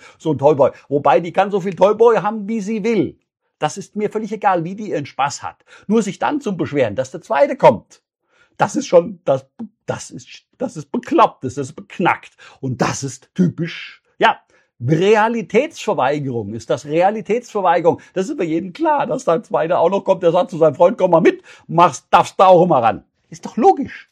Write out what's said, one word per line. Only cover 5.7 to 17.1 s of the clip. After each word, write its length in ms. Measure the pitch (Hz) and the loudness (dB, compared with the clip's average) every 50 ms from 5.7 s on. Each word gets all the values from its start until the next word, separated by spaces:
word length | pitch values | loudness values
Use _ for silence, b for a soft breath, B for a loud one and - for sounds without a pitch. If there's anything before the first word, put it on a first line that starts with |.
| b b b | b b b
Nur 160 | b 214 233 196 | b 0 0 0
sich 160 | 202 - - | -2 -6 -4
dann 220 | - 247 285 277 | -4 -2 -2 -2
zum 160 | - 220 190 | -6 -6 -6
Beschweren, 360 | 165 160 113 139 143 123 107 101 | -6 -6 -4 0 -2 -2 -2 -2
dass 160 | 113 127 - | -6 -8 -8
der 120 | - 165 | -8 -14
Zweite 340 | - - 220 240 285 - 285 | -8 -4 0 0 0 0 0
kommt, 480 | - - 151 117 85 _ _ - _ _ _ _ _ _ _ _ _ _ _ _ | 4 4 4 4 4 _ _ -20 _ _ _ _ _ _ _ _ _ _ _ _
das 180 | - - 202 - | -4 -4 -2 -4
ist 100 | 294 269 | -6 -4
schon, 340 | - - 170 175 - 196 - - | 2 2 2 2 2 -12 -8 -4
das, 220 | 180 180 - - _ _ - 226 - _ _ _ | -2 -2 -2 -4 _ _ -18 -18 -18 _ _ _
das 240 | - 110 - - - | -12 -10 -10 -12 -16
ist, 160 | - - - - - - _ _ _ - | -18 -20 -20 -20 -20 -20 _ _ _ -10
das 180 | 247 - - | -10 -10 -10
ist 140 | 160 139 _ | -12 -14 _
bekloppt, 520 | - 240 - - 294 285 220 185 - - - | -8 -8 -6 -2 2 2 2 2 0 -6 -10
das 140 | 123 - | -10 -8
ist 160 | - 135 127 - | -8 -10 -10 -12
beknackt. 640 | - 101 - - - 180 139 110 - - - _ B B B B B | -20 -20 -16 -6 0 2 2 0 0 -4 -20 _ B B B B B
Und 200 | - 131 120 123 | -8 -6 -4 -2
das 220 | - - 117 - | -2 -2 -2 -6
ist 300 | 135 135 - - _ _ - | -8 -10 -12 -14 _ _ -2
typisch, 720 | - 185 160 - - 170 165 - - - - - _ _ _ _ - | 0 0 0 0 -4 -10 -10 -10 -16 -18 -20 -20 _ _ _ _ 0
ja, 180 | 208 220 - - _ _ _ _ _ _ _ - | 0 0 0 -2 _ _ _ _ _ _ _ -8
Realitätsverweigerung 1700 | 120 127 160 156 185 202 220 214 214 233 233 233 185 - - 220 294 320 - - - 214 190 147 127 135 151 151 139 139 120 117 104 98 110 | -2 -2 0 2 2 2 2 2 2 0 -2 -4 -6 -2 0 0 0 -2 -8 -10 -6 -4 -2 0 0 -2 -2 -2 -4 -6 -6 -6 -6 -8 -10
ist 160 | 113 - - | -10 -4 -4
das, 160 | - - - | -4 -4 -4
Realitätsverweigerung. 1120 | 147 151 170 180 196 | -4 -2 0 0 0